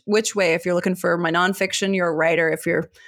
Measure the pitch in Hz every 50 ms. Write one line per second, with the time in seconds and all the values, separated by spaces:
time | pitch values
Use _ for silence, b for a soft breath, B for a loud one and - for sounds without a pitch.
0 | _ 208 208 220 220 - - 202 185 165 160 170 - 180 175 175 - 196 185 180
1 | - 180 170 170 170 165 165 175 180 190 190 - 196 190 - - 202 196 196 185
2 | 175 170 156 156 160 165 165 165 165 160 160 165 - 170 170 165 170 - B B
3 | B